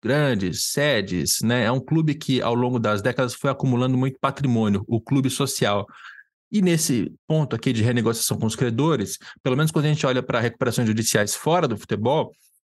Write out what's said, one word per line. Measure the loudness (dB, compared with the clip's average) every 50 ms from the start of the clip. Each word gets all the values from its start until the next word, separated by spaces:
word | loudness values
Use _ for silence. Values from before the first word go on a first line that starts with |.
grandes, | -2 0 0 2 2 2 0 0 -2 -4 -4 -4 -6
sedes, | -4 -2 0 0 2 2 0 -2 -2 -2 -2 0 0 -2 0 0
né? | 0 0 2 2
É | 0 0
um | -2
clube | -2 0 0 2 2 0 -2
que, | -2 -2 -2 -2 0
ao | 0 0 0
longo | 0 0 0 0 0
das | 0 0 0 2 0
décadas, | -2 0 0 -2 -2 -2
foi | -4 -2 -2
acumulando | -2 0 0 0 2 2 2 2 2
muito | 0 0 -2 -4 -2
patrimônio, | -4 -4 -4 -2 0 0 2 2 2 2 0 0 0
o | -2 -4 -4
clube | -2 0 0 0 0 0
social. | -2 -2 -4 -4 -2 -2 0 0 0 -2 -4 -6 -14 -20 -20 -20 -20 -20 -20 _ _ _ _ _ 0
E | 2 2
nesse | 4 2 2 2 0 0 0 0 -4 -6 -14 _
ponto | -2 0 0 0 0 -4
aqui | -4 -2 -2 0
de | 2 2
renegociação | 2 2 2 0 0 0 -2 -2 -2 -2 -2
com | -2
os | -2 -2
credores, | 0 -2 -2 0 0 2 2 2 0 -2 -4 -6 -12 -14 -20 -20 _ -2
pelo | -2 0
menos | 2 0 2 2
quando | 2 2
a | 2
gente | 2 2 2
olha | 0 0 0 0
pra | 0 0 0
recuperações | 0 0 0 0 -2 0 0 2 2
judiciais | 2 2 2 0 2 2 2 2 2 -2
fora | -4 0 0 2 2 2
do | 0 -2 -4
futebol, | -4 -6 -4 -2 0 0 0 0 0 -4 -8 _ _ _ _ _ _ _